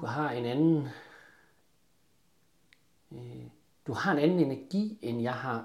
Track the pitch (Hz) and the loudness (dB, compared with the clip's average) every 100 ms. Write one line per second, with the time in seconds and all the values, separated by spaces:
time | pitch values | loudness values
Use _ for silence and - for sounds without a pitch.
0 | 117 135 147 120 120 131 165 156 131 - | -4 -2 -2 -2 -2 4 6 4 2 -8
1 | - - - - _ _ _ _ _ _ | -18 -20 -20 -20 _ _ _ _ _ _
2 | _ _ _ _ _ _ _ _ _ _ | _ _ _ _ _ _ _ _ _ _
3 | _ 131 120 127 120 - _ _ - 113 | _ -16 -14 -14 -16 -20 _ _ -6 -2
4 | 196 147 156 180 139 135 - 196 214 - | 2 4 4 4 2 0 -4 -2 -2 -4
5 | 120 117 117 123 131 117 | -6 -2 -2 -2 -4 -6